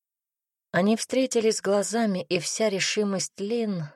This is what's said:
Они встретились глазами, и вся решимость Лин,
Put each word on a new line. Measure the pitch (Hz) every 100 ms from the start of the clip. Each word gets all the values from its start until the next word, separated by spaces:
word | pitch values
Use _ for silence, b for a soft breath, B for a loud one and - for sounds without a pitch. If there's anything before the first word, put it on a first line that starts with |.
| _ _ _ _ _ _ _
Они | 175 196 220
встретились | - 247 262 233 220 208
глазами, | 190 202 190 220 220 185 175
и | 151
вся | - - 220
решимость | 196 - - 208 190 - -
Лин, | 202 240 220 185 147